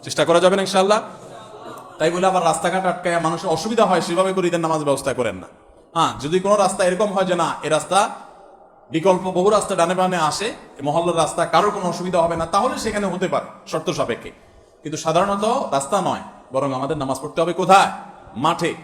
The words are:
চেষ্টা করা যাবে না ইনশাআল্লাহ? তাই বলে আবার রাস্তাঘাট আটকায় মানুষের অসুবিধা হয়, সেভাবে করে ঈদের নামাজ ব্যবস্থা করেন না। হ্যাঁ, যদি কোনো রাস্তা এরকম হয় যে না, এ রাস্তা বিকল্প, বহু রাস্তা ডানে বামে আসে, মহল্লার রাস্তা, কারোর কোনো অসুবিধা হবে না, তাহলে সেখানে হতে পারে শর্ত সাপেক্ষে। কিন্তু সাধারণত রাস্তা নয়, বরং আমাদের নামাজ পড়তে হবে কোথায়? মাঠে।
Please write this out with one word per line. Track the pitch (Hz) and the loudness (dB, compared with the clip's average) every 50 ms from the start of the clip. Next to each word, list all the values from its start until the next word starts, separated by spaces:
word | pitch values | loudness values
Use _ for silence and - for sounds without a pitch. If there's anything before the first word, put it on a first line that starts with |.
| - | -10
চেষ্টা | - - - 151 | -8 -2 -2 2
করা | 139 165 170 | 4 4 6
যাবে | 175 185 190 | 6 4 4
না | 196 | 4
ইনশাআল্লাহ? | 190 190 196 190 190 202 208 214 - - - - - - - - - - - - - - - - - - - - | 0 0 2 2 4 4 2 2 0 -6 -16 -18 -18 -18 -18 -18 -18 -18 -18 -18 -16 -16 -16 -16 -18 -18 -6 -2
তাই | 156 165 | -2 0
বলে | 170 180 185 190 | 0 2 0 2
আবার | 185 180 170 | 2 2 2
রাস্তাঘাট | 165 156 - - 180 175 185 180 | 2 0 2 -2 -2 -2 0 -2
আটকায় | 185 170 - - 180 170 170 | -2 -2 -2 -2 -2 -2 0
মানুষের | 160 160 170 165 190 185 | 0 -2 -2 -2 -2 -2
অসুবিধা | 160 - - 220 233 220 214 | -2 -2 -2 -2 2 2 4
হয়, | 185 185 170 | 4 4 0
সেভাবে | 156 - 170 175 190 190 185 | 0 0 0 0 0 0 0
করে | 185 175 175 | 0 0 0
ঈদের | 165 170 | 0 0
নামাজ | 165 160 160 156 151 | 0 0 0 0 2
ব্যবস্থা | 147 139 127 - 139 123 | 0 0 0 0 -4 -2
করেন | 120 123 110 95 | -2 -2 -2 -4
না। | 92 85 - - - - - - - - _ - | -6 -12 -16 -20 -20 -20 -20 -20 -20 -20 _ -2
হ্যাঁ, | 170 160 131 107 110 | 0 0 0 0 -6
যদি | 123 147 165 185 | -6 -2 -2 0
কোনো | 185 196 208 | 2 2 2
রাস্তা | 208 196 180 - - 190 | 4 2 0 2 2 2
এরকম | 180 185 180 220 196 190 | 0 2 0 0 0 0
হয় | 196 190 | 0 0
যে | 180 175 | 0 2
না, | 175 165 147 - - - | 0 0 -2 -2 -4 -2
এ | 147 | 0
রাস্তা | 156 151 147 - 175 196 214 233 - - - - - - - - - - - - _ - - - | 0 0 0 2 2 2 2 2 -2 -10 -16 -20 -20 -20 -20 -20 -20 -20 -20 -20 _ -20 -20 -6
বিকল্প, | 127 165 160 196 185 180 | -6 0 4 4 2 4
বহু | 185 185 180 170 180 208 | 0 -2 0 2 2 4
রাস্তা | 214 202 190 - 202 | 4 4 2 0 2
ডানে | 170 170 165 185 | 2 2 2 2
বামে | 180 185 185 190 175 | 0 0 0 0 0
আসে, | 160 151 147 - 196 233 277 - - - - - 139 | 0 0 -2 -2 -6 -6 -8 -10 -18 -20 -16 -8 -6
মহল্লার | 143 147 165 170 175 170 165 | -2 0 0 0 0 0 0
রাস্তা, | 156 143 - - 170 | 0 0 0 -2 -2
কারোর | 160 - 160 190 208 | 2 2 4 4 4
কোনো | - 202 190 | 0 -2 -4
অসুবিধা | 175 165 175 175 185 175 175 | -4 -4 -4 -4 -2 2 2
হবে | 165 170 170 | 2 2 0
না, | 165 165 | -2 -4
তাহলে | 165 - 202 214 262 285 214 | 0 0 0 0 0 -2 -2
সেখানে | - 220 202 208 202 190 | -6 -4 -4 -2 -2 -2
হতে | 175 185 185 170 | -2 -2 -2 0
পারে | 143 127 - - - - - - | -2 -2 -4 -4 -18 -20 -16 -8
শর্ত | - 160 - - | -8 -6 -4 -4
সাপেক্ষে। | 160 139 - - 117 - - 85 - - - - - - - _ _ _ - | -2 -2 -2 -2 -4 -6 -6 -16 -18 -18 -20 -20 -20 -20 -20 _ _ _ -12
কিন্তু | 151 156 151 | -10 -10 -4
সাধারণত | - 165 160 170 190 202 202 202 208 220 240 277 - - | -2 0 2 2 2 2 0 -2 0 0 0 0 -2 0
রাস্তা | - 139 139 - - 196 | -2 -2 -2 0 -2 0
নয়, | 180 151 123 - - - - - - - | 0 0 -2 -4 -6 -14 -18 -20 -20 -4
বরং | 127 131 143 139 135 | -2 -2 0 0 -2
আমাদের | 127 135 139 160 151 | -2 -4 -4 -4 -4
নামাজ | 135 135 135 127 | -2 -4 -4 -6
পড়তে | - 147 - - | -6 -6 -2 0
হবে | 165 170 175 | 0 0 0
কোথায়? | 175 185 175 190 196 - - - - - - - - - - - | -2 6 8 8 8 8 4 0 -8 -14 -16 -18 -20 -20 -14 -10
মাঠে। | 107 131 156 175 170 175 160 113 - | -2 0 0 0 0 -2 -4 -4 -4